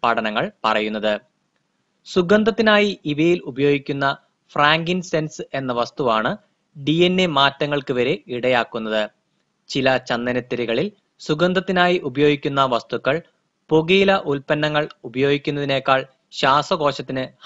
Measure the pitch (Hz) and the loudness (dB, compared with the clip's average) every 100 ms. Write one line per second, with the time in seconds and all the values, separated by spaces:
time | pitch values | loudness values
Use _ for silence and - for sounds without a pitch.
0 | 117 117 110 110 190 _ 110 107 107 107 | -2 -2 -2 -4 -4 _ -2 0 -2 -2
1 | 107 104 _ _ _ _ _ _ _ _ | -2 -4 _ _ _ _ _ _ _ _
2 | - 190 175 214 220 220 220 208 208 - | -4 -2 2 4 2 2 4 4 2 -2
3 | 151 147 170 180 - 127 143 143 135 139 | -6 0 2 0 -2 0 2 0 -2 -2
4 | 139 135 _ _ _ - 147 165 165 185 | -2 -4 _ _ _ 0 2 2 0 -4
5 | 170 160 156 - - 139 131 120 117 - | -2 -4 -4 -8 -8 -6 -4 -2 -4 -2
6 | 131 110 120 208 _ _ _ 151 139 165 | 0 2 0 -4 _ _ _ -8 -2 2
7 | 180 185 180 139 139 - 147 143 135 123 | 2 2 2 4 2 2 -2 -2 -2 0
8 | 123 202 - 123 127 120 113 117 110 107 | 0 -2 -6 -4 0 0 0 -6 -4 -2
9 | 104 _ _ _ _ _ - 143 131 127 | -4 _ _ _ _ _ -8 -2 0 0
10 | - 120 120 123 120 120 113 117 208 _ | -2 -4 -2 -4 -4 -6 -2 -2 -4 _
11 | _ _ - 151 180 180 185 180 180 180 | _ _ -6 0 0 0 -2 2 2 2
12 | 143 131 147 143 147 139 135 117 - 120 | -2 2 2 2 -2 0 0 0 -4 -4
13 | 131 156 - _ _ _ - 156 160 190 | -2 -4 -6 _ _ _ 0 0 4 2
14 | 196 196 151 139 139 151 151 151 156 - | 4 2 0 -4 -2 -2 0 -2 -4 -8
15 | 127 123 139 143 151 143 139 135 135 131 | -10 -2 0 0 -2 -4 -2 -2 0 0
16 | - _ _ - 139 143 156 180 143 135 | -2 _ _ -2 2 2 0 -2 -2 -2
17 | 131 131 127 _ | -6 -6 -8 _